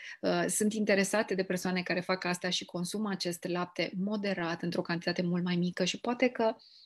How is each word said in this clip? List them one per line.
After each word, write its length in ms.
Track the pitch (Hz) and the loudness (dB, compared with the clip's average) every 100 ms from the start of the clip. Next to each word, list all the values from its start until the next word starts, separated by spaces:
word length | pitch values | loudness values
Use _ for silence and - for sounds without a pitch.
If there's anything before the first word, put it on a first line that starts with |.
| - - | -10 -4
uh, 240 | 185 175 170 | 0 2 2
sunt 240 | 190 214 | 2 2
interesate 600 | 208 214 196 190 208 214 | 2 4 4 4 2 2
de 100 | 190 | 0
persoane 380 | 185 180 185 185 | 0 -2 0 0
care 180 | 175 180 | 0 -2
fac 240 | 175 185 | 0 -2
asta 240 | 180 180 185 | 0 -2 -2
și 160 | 175 | -2
consumă 460 | - 175 175 208 214 | -4 -4 -4 -2 -2
acest 360 | 185 180 170 180 | -2 -4 -4 -2
lapte 460 | 175 180 - 170 185 | -2 -2 -2 -2 -2
moderat, 680 | 196 214 202 185 165 170 | -2 -2 -2 0 -2 -2
într-o 200 | 175 175 | -2 -2
cantitate 400 | 170 170 175 175 | -2 -2 0 0
mult 220 | 175 180 | 0 0
mai 120 | 180 175 | 2 2
mică 280 | 180 - | 0 0
și 160 | 180 - | -2 0
poate 280 | 233 240 247 | -2 2 2
că 280 | 247 226 226 - - | 4 0 0 -8 -20